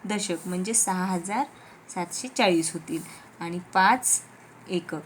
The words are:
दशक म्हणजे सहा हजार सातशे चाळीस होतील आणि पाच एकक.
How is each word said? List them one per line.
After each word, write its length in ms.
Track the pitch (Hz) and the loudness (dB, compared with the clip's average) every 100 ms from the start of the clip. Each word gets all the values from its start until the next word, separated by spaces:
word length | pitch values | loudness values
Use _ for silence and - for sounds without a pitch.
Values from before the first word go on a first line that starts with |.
दशक 320 | 190 208 185 170 185 | -4 -4 -2 -4 -4
म्हणजे 280 | 180 185 | -4 0
सहा 300 | 226 - 185 | 2 2 0
हजार 420 | 185 185 180 220 294 - - - - | 0 -2 -2 -2 -2 -6 -20 -20 -10
सातशे 340 | 185 175 - 254 | -8 -6 -6 -6
चाळीस 440 | - 208 170 160 | 2 4 4 0
होतील 300 | 175 165 165 185 - - - | -6 -6 -8 -8 -18 -20 -12
आणि 200 | 170 175 - | -8 -8 0
पाच 480 | 190 190 185 - - - - - - - | 4 6 4 2 0 -2 -20 -20 -20 -4
एकक. 320 | 180 165 156 | -4 -4 -10